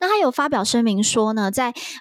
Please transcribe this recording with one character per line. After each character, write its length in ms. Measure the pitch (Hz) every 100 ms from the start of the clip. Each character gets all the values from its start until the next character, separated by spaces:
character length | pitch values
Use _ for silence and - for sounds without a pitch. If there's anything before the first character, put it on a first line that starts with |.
那 80 | 359
他 100 | 415
有 120 | 294
发 180 | 247 285
表 160 | 254
声 180 | 202 240
明 220 | 226 196
说 300 | 220 233 214
呢， 160 | 220 196
在， 240 | 196 247 - - -